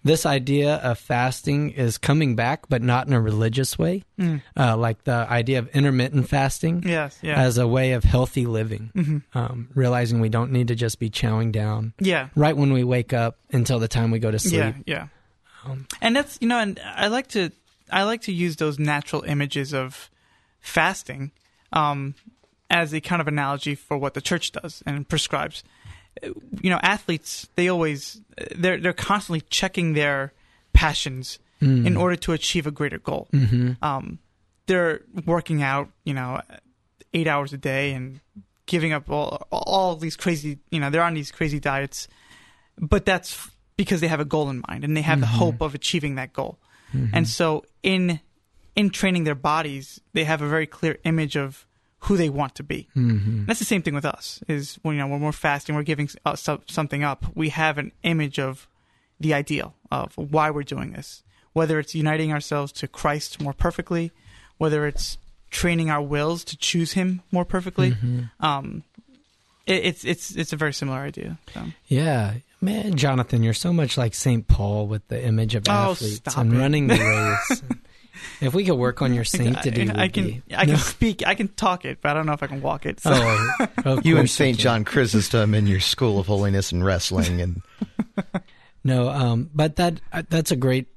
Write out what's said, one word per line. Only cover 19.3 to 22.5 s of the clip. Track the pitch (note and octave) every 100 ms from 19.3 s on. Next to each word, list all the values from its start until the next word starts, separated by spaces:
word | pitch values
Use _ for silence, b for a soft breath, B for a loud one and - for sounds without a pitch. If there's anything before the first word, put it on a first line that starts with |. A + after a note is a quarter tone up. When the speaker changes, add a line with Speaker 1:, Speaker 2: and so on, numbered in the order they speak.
| C#3+ C#3+ D3 C#3
Speaker 2:
of | C#3 C3 - - _ _ _ _ _
fasting, | - - E3 G3 - C3+ C#3 _ _ _ _
um, | D#3+ D3 C#3+ C#3 C#3 - _ _